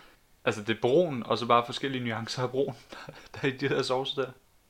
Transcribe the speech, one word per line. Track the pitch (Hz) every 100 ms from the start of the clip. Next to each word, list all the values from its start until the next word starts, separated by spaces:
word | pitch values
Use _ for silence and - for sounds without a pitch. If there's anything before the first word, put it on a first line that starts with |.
| - - _ _ -
altså, | 110
det | 104 -
er |
brun, | 123 151 175 127
og | 107 113
så | 120
bare | 120 120
forskellige | 120 139 127
nuancer | 120 110 113 -
af | 127
brun, | 131 135 - - - -
<laughs> | - -
der | -
er | 139
i | 127
de | 139
der | 147
sauce | 127 127 135 139
der. | 127 - _ _